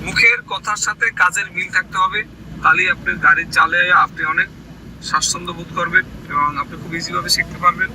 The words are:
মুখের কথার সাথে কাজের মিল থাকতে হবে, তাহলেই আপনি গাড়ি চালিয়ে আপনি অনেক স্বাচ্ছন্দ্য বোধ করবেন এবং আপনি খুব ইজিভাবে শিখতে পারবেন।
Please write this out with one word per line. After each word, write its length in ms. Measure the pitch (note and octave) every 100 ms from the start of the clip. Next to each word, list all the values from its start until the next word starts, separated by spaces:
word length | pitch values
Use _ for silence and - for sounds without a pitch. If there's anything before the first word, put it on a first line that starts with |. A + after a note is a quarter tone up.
মুখের 380 | - - - A#4+
কথার 340 | - - - G#3
সাথে 340 | - D#3+ F3+
কাজের 420 | - F3+ - E3
মিল 160 | F3 -
থাকতে 260 | - - F#3+
হবে, 260 | F#3+ - C#3+ - - -
তাহলেই 280 | - - -
আপনি 280 | - - -
গাড়ি 260 | - - -
চালিয়ে 400 | - - D#3 -
আপনি 320 | - - -
অনেক 240 | - - - - - - - -
স্বাচ্ছন্দ্য 500 | - - - - F3
বোধ 220 | E3+ -
করবেন 300 | F3 E3+ - - - -
এবং 300 | C6+ D3 C6+
আপনি 180 | - -
খুব 120 | -
ইজিভাবে 340 | - - C6+ -
শিখতে 300 | - - -
পারবেন। 300 | - C#5 -